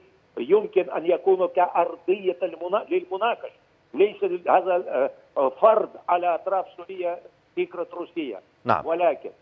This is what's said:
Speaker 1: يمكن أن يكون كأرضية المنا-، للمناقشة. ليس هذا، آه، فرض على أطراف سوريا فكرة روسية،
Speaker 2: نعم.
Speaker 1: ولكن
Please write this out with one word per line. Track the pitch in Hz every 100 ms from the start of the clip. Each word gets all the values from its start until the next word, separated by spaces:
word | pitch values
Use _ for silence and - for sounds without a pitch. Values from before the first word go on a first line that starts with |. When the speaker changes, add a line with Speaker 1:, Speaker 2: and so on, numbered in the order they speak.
| _ _ _ -
Speaker 1:
يمكن | 123 208 208 185 175
أن | 170 160
يكون | 165 196 185 175
كأرضية | 185 175 190 - - - 208 185 175
المنا-، | 180 160 175 208 -
للمناقشة. | 180 180 190 226 208 - - _ _ _
ليس | 143 202 202
هذا، | 196 175 - 170 180 175 - 131 139 - _ -
آه، | 135
فرض | - 220 214 165 - -
على | 175 175 160
أطراف | 190 190 180 -
سوريا | 175 190 175 175 - _ _ -
فكرة | 180 175 170
روسية، | - - 170 139 92 - _ 123
Speaker 2:
نعم. | 92 147
Speaker 1:
ولكن | 170 175 135 - -